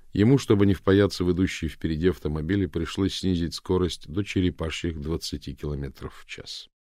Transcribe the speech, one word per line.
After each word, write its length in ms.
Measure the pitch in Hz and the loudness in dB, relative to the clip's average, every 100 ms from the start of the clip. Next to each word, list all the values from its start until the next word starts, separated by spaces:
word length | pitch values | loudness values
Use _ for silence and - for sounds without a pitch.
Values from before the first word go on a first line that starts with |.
| - | -4
ему, 240 | - 107 139 | 2 6 6
чтобы 280 | - 101 101 | 4 4 4
не 80 | |
впаяться 520 | 92 - 98 98 - 90 | 2 4 6 4 2 0
в 60 | |
идущие 380 | 87 95 - 78 | 2 0 0 -6
впереди 400 | - 82 78 90 | -4 -4 0 0
автомобили, 580 | 87 78 76 78 101 87 | 0 -2 -4 -2 0 0
пришлось 480 | 82 82 - 95 - | -2 -4 -2 -2 0
снизить 380 | 95 87 85 | 0 0 -2
скорость 540 | - - 92 87 - - | -4 -2 0 0 -4 -8
до 160 | 82 | -6
черепашьих 760 | 98 98 90 - 80 - 87 78 | -4 0 0 0 -6 -4 -6 -6
двадцати 520 | 73 80 - 71 - 67 | -4 -6 -6 -10 -10 -10
километров 680 | 73 71 69 - 67 - | -8 -6 -8 -10 -14 -14
в 20 | - | -18
час. 440 | - - - - _ _ | -16 -14 -16 -18 _ _